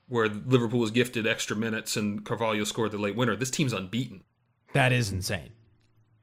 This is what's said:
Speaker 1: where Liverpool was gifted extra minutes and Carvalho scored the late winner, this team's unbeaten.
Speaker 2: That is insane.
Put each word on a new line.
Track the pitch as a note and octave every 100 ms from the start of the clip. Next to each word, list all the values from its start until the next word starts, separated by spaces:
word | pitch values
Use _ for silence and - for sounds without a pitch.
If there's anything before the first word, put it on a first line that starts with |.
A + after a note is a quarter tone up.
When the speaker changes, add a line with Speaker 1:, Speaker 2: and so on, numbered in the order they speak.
| -
Speaker 1:
where | B2 A2
Liverpool | G#2 B2 B2+ A#2 A#2+
was | A2+
gifted | A#2 A#2+ A#2 A2
extra | A2+ - G#2+
minutes | A2+ A2 - A#2+
and | G#2 G#2 -
Carvalho | A2 A2+ G#2+ G#2
scored | - A2
the | G#2
late | G#2 G#2
winner, | B2 G2+
this | C3
team's | - C#3
unbeaten. | G2+ F#2+ A2+ C3 F#2+ - _ _ _ _
Speaker 2:
That | C#3+ B2+
is | B2 G#2+
insane. | F#2+ F#2 F#2+ B1 - _ _ _ _ _ _